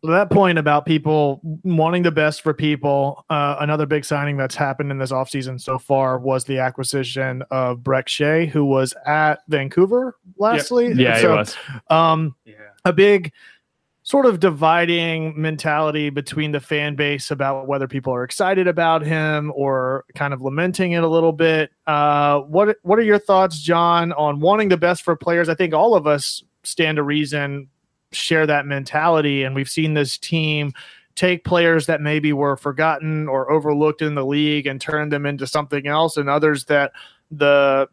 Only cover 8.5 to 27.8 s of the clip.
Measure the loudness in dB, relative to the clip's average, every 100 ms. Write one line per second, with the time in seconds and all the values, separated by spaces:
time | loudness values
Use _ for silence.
8.5 | 0 2 2 0 -4 -2 2 2 0 -2
9.5 | -4 -2 2 2 2 -2 -10 _ -2 0
10.5 | 0 0 0 2 2 4 4 4 2 -2
11.5 | -8 -14 -18 _ 4 4 2 0 -6 _
12.5 | -20 -20 _ -2 4 6 4 0 _ -20
13.5 | _ _ _ _ _ -2 4 4 4 0
14.5 | 2 2 2 2 0 -2 -4 -6 -4 -4
15.5 | -4 -2 -2 -2 -2 -4 -6 -8 -6 -4
16.5 | -6 -4 -4 -4 -4 -4 -4 -6 -4 -4
17.5 | -4 -4 -4 -4 -6 -6 -6 -6 -4 0
18.5 | 2 0 2 2 2 0 -2 0 -2 -4
19.5 | -4 -2 -2 -2 -4 -8 -6 -6 -4 -6
20.5 | -2 -2 0 -2 2 2 4 2 2 2
21.5 | 2 -2 _ -2 2 2 4 2 2 0
22.5 | 2 2 2 2 2 4 2 4 4 4
23.5 | 0 0 2 4 2 0 0 -2 0 2
24.5 | 2 2 2 2 0 -2 -2 0 0 0
25.5 | 0 0 2 4 4 2 0 -2 -10 _
26.5 | _ -14 -2 -2 0 -2 -2 -2 -4 -6
27.5 | -8 -12 _